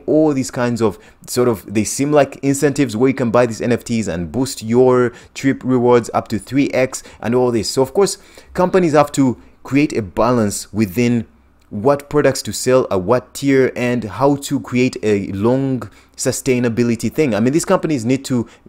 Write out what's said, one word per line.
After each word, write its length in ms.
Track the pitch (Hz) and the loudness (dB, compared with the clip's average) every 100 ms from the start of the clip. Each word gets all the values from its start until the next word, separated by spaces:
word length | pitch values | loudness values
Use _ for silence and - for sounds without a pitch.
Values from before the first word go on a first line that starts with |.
| - | 0
all 260 | 151 156 | 2 2
these 180 | 131 127 | 0 -4
kinds 300 | - 120 117 | -4 -2 0
of, 180 | 110 92 - _ - | -2 -2 -12 _ -6
sort 220 | - 135 | 0 0
of, 260 | 107 - | 0 -2
they 100 | 104 | -4
seem 280 | 104 - 143 | -2 -2 2
like 240 | 147 135 - | 2 2 0
incentives 600 | 139 139 147 139 135 107 | -2 0 0 0 -2 2
where 120 | 131 | 0
you 60 | |
can 160 | 135 120 | 0 0
buy 140 | 113 | 2
these 160 | 123 110 | 2 0
N 120 | 117 | -2
F 120 | 113 | -2
Ts 220 | - 117 101 | -2 -4 -4
and 260 | 85 82 | -6 -6
boost 300 | 98 131 - | -4 -6 -6
your 500 | 110 117 127 127 120 - - | 0 4 4 4 2 -4 -16
trip 260 | - 139 131 | -4 -2 -2
rewards 440 | 123 127 120 123 113 | 0 2 4 4 2
up 140 | 107 - | -4 -4
to 100 | 104 | -6
three 320 | - 135 135 | -4 -2 0
X 320 | - 131 - - - | 0 -2 -4 -16 -10
and 140 | 110 | -2
all 160 | 123 123 | 0 2
this. 180 | 117 92 | 0 -2
So 140 | - | 0
of 100 | 131 | 0
course, 240 | - 190 - - - - | 2 0 -2 -14 -20 -10
companies 380 | - 185 190 175 | -2 0 2 4
have 200 | 147 147 | 4 2
to 300 | - 135 110 - _ | 2 0 0 -8 _
create 280 | - 135 147 | -2 0 2
a 80 | 120 | 0
balance 720 | 98 95 113 123 104 - - | -6 -2 0 2 0 -2 -6
within 540 | 98 107 87 120 120 110 _ _ _ _ | -2 -2 0 0 0 -4 _ _ _ _
what 420 | 104 117 139 - | -4 0 0 -2
products 320 | 151 143 131 | 0 2 0
to 100 | - | -6
sell 340 | 95 127 131 120 | -4 2 2 2
at 100 | 98 | -2
what 320 | 92 107 - | 0 -2 -2
tier 400 | - 139 135 127 | -6 0 2 2
and 300 | - 123 123 | 0 -4 -2
how 320 | 107 95 139 143 | -6 0 0 0
to 240 | - 139 | -2 -6
create 340 | - 123 127 - | -4 0 0 0
a 300 | 107 104 92 | 0 0 -2
long 580 | 98 110 131 135 127 107 - _ - | -2 0 0 -2 -4 -8 -16 _ -6
sustainability 920 | 131 - - 123 120 113 120 113 113 | -6 -4 -2 0 0 0 0 0 -2
thing. 240 | - 151 | -2 0
I 60 | 101 | 2
mean, 140 | 120 | 2
these 100 | 151 | 0
companies 400 | - 185 165 147 | 0 0 0 -2
need 220 | 110 135 135 | 0 -2 -2
to 200 | 127 113 - | -4 -4 -10